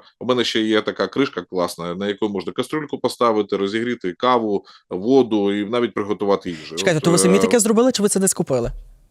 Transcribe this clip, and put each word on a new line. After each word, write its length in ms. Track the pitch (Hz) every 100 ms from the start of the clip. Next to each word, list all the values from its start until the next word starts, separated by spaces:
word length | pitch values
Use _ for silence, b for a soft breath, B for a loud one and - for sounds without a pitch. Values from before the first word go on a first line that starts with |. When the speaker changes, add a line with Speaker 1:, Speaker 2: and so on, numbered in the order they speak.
| b b
Speaker 1:
у 40 |
мене 200 | 107 123
ще 160 | 113 113
є 200 | 110 107
така 240 | - - 98
кришка 340 | - 139 -
класна, 520 | 90 92 87 - 85
на 140 | 87 101
яку 200 | 98 107
можна 240 | 98 87
кастрюльку 460 | 92 123 156 147 127
поставити, 580 | 123 - 120 107 101 98
розігріти 560 | 98 110 120 117 92
каву, 520 | 85 123 123 110 98 - b b
воду 640 | 92 107 135 120 107 101
і 120 | 101
навіть 300 | 101 120 117
приготувати 560 | 107 101 95 101 98 92
їжу. 260 | 80 78 82
Speaker 2:
Чекайте, 220 | 95 156
Speaker 1:
От, 60 |
Speaker 2:
то 60 | 170
ви 80 | 170
самі 180 | 185 196
Speaker 1:
е, 40 |
Speaker 2:
таке 180 | 208 240
зробили, 340 | 220 220 254
чи 100 | 247
ви 60 | 202
це 120 | 190
десь 140 | 190
купили? 380 | - 170 127 120 - - - _